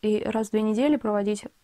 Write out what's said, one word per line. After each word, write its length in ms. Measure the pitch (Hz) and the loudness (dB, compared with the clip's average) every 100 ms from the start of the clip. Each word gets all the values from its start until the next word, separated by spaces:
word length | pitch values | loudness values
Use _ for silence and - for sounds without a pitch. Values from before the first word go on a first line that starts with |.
и 220 | 214 208 | -2 0
раз 240 | - 220 220 | 0 -4 -2
в 20 | |
две 100 | 214 | 0
недели 340 | 214 214 285 294 | 0 2 2 2
проводить 480 | 220 208 202 208 - _ | 0 0 0 -4 -8 _